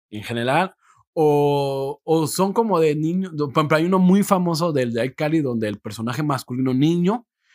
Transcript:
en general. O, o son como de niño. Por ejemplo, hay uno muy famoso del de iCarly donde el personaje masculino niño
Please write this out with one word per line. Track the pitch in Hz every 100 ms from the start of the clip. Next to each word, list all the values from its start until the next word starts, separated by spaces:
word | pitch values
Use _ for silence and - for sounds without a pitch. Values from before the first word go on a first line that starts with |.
| _
en | 104
general. | 104 117 120 151 190 - _ _ _
O, | - 151 147 143 143 139 135 135 147
o | - 160 156
son | - 190
como | 196 226 175
de | 160 151
niño. | 156 180 185 151
Por | 143
ejemplo, | 135 147 156
hay | 170
uno | 190
muy | 180 196
famoso | 196 190 175 156 175
del | 143 123
de | 113 131
iCarly | - 151 160
donde | 135 117 107
el | 104
personaje | 113 107 113 120
masculino | 151 131 - 123 131
niño | 127 151 175 175 240 - _ _